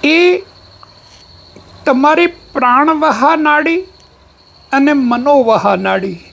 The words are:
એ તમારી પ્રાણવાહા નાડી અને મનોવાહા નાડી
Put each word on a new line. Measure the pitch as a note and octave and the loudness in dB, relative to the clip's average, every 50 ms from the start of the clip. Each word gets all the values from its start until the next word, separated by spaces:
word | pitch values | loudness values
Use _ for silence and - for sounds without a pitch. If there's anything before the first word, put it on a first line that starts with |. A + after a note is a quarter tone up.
| - | 0
એ | C#4+ D#4 E4 F4 F4+ F4+ F#4 - - - - - - - - - _ - - _ - - - - - - - - - - - - - - - - | 0 0 2 2 2 0 0 -6 -12 -20 -20 -20 -20 -20 -20 -20 _ -20 -20 _ -20 -20 -20 -20 -20 -20 -20 -20 -20 -20 -20 -20 -20 -20 -8 -2
તમારી | - C4+ B3 C4+ D4 D#4 D#4+ F4 F4 | -2 0 2 2 2 2 2 0 -2
પ્રાણવાહા | - - - - - C#4+ B3+ B3 B3 C4 D4 D#4 D#4+ D4+ D#4 D#4 A#3+ G#3+ B3 D4 D#4+ | -2 -8 -20 -10 -8 -4 0 0 2 2 2 0 0 0 0 -2 0 0 0 0 0
નાડી | D#4+ D4+ D4+ D4 D4 D4+ D#4+ E4 F4+ F#4 - - - - _ _ _ _ _ _ _ _ _ _ _ _ _ | 0 0 0 0 0 0 -2 -4 -4 -6 -10 -18 -20 -20 _ _ _ _ _ _ _ _ _ _ _ _ _
અને | - C4+ C#4 D4 D4+ | -2 0 2 2 0
મનોવાહા | C#4+ C4 A#3+ A#3+ A#3+ B3 C#4+ D4 C#4 B3 A3+ A3+ F#3+ - G3+ G3 | 0 0 -2 -2 -2 0 2 2 2 2 2 0 0 0 0 -2
નાડી | F3+ F#3+ F#3+ F#3+ F#3+ F#3+ G3 F3+ E3+ - - | -2 -2 -4 -4 -4 -6 -8 -10 -12 -16 -20